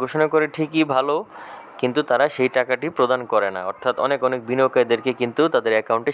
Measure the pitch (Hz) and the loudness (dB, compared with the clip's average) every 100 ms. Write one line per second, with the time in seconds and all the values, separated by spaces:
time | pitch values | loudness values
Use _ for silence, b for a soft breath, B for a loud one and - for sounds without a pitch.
0 | 127 156 156 156 151 156 151 160 151 131 | -2 0 2 2 0 -2 -2 0 2 2
1 | 143 156 226 B B B B - 123 123 | 0 -2 -4 B B B B -4 -2 0
2 | 147 120 147 - 127 131 123 127 151 - | 0 2 2 2 0 2 0 -2 -2 0
3 | 123 127 120 110 101 92 92 - 127 - | 0 0 0 0 0 -4 -8 -4 -2 0
4 | 135 139 127 127 113 127 131 127 117 117 | 0 0 0 -2 -2 0 2 2 2 2
5 | 131 120 120 117 156 131 113 110 - 117 | 0 -2 -2 0 2 2 2 0 0 -2
6 | 117 | -2